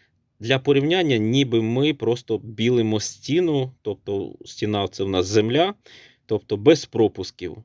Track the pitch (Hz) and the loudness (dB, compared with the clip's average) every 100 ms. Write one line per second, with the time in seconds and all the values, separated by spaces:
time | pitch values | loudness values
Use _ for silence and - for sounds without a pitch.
0 | _ _ _ - 110 131 143 139 147 185 | _ _ _ -10 -4 -2 0 0 2 0
1 | 160 117 110 131 131 117 110 127 147 147 | 0 0 2 0 0 0 0 0 -2 -2
2 | 113 123 - 107 110 107 117 123 113 107 | -2 -2 -4 -6 -6 -2 0 2 2 -2
3 | - - - 160 170 143 131 - 107 98 | -4 -10 -4 0 0 0 -4 -8 -10 -8
4 | - 98 73 - - - 107 101 95 - | -6 -6 -6 -12 -20 -6 -2 -2 -2 -4
5 | 98 92 92 104 110 143 185 208 - - | -2 0 2 2 2 2 0 -4 -16 -20
6 | - _ - 107 - 101 117 151 - 113 | -20 _ -6 -6 -4 2 6 6 4 2
7 | 104 - 90 - 87 110 | 2 0 -12 -10 -12 -12